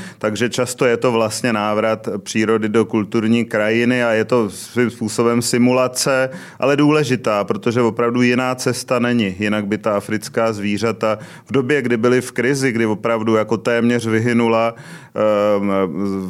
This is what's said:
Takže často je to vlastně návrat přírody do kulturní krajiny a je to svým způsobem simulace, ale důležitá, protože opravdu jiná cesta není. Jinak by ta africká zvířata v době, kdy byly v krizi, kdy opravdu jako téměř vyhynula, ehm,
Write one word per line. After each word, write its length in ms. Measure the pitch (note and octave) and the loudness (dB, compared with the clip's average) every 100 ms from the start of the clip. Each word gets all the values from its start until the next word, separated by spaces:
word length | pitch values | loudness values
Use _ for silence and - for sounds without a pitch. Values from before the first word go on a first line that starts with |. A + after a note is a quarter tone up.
| F#3+ - | -10 -6
Takže 300 | A2 G#2+ A#2+ | -4 -2 -2
často 340 | - B2 - | -2 -4 0
je 120 | C3 A#2 | 2 2
to 160 | C3 | 2
vlastně 400 | A2+ A2 A2 B2 | 2 0 -2 -2
návrat 560 | A2 G#2+ G#2+ A2 A2 - G2+ | 0 0 0 0 -2 -4 -8
přírody 500 | - A2 G#2+ A2+ G#2+ | -4 0 2 0 2
do 160 | A2+ | 0
kulturní 600 | A2 A2+ G#2 A#2 A2 A#2 | 2 0 -2 0 2 0
krajiny 600 | A2+ A2 G#2+ A2+ A#2+ B2+ | 0 0 0 2 2 2
a 60 | A#2+ | 2
je 120 | A2 | 0
to 260 | A2 B2 G#2+ | 2 0 0
svým 400 | F2+ - A#2 A#2+ | -6 -6 0 0
způsobem 520 | A#2 A2 - A#2 A#2 | -2 -4 0 2 2
simulace, 880 | A#2 B2 B2 B2+ B2+ B2+ C#3+ C3 C3 - - - | 0 2 2 2 0 0 0 0 0 -6 -18 -2
ale 180 | C3+ C#3+ | 2 4
důležitá, 680 | D3 D3+ C3+ B2+ A2+ G#2 | 4 2 2 0 0 0
protože 360 | F#2+ G#2 A#2+ A#2 | 0 -2 0 2
opravdu 400 | A#2 A2+ A#2+ B2 | 2 2 0 2
jiná 320 | B2 B2 B2+ | 2 2 0
cesta 440 | B2+ C3 B2 - B2 | -2 -2 -4 -2 0
není. 380 | A#2+ A#2+ G2+ F2+ | 0 0 -2 -2
Jinak 280 | G#2+ G#2 G2+ | -2 -2 -2
by 120 | G#2 | -4
ta 180 | A2 G2+ | -2 -2
africká 560 | - G#2+ - A#2+ A2+ | -2 -6 -4 -2 -2
zvířata 640 | G#2 G2+ G2+ A2+ G#2+ A2 G#2+ - - | -2 -4 -2 -2 -2 -2 -2 -8 -18
v 80 | - | -4
době, 300 | A#2+ B2+ D3 | -2 0 0
kdy 140 | A#2+ A#2 | 0 2
byly 240 | A#2+ B2+ | 2 2
v 120 | B2 | 0
krizi, 400 | - A#2+ C#3 C3+ | -2 0 0 0
kdy 140 | A2+ A2 | 0 0
opravdu 480 | G#2 A#2 A2+ A2 A2 | 0 -2 0 2 2
jako 200 | G#2+ A2+ | 2 -2
téměř 500 | B2 A#2 A#2 A#2+ A2+ | 0 2 2 0 0
vyhynula, 420 | A2 A#2+ A#2+ A#2 | 0 2 2 2
ehm, 1200 | A2+ A2+ A2+ - - - A2 G#2+ G#2 G#2 G2+ G2 G2 F#2+ D2+ G2+ G2 | 2 0 -4 -14 -20 -8 0 2 2 2 2 0 0 0 -2 -4 -4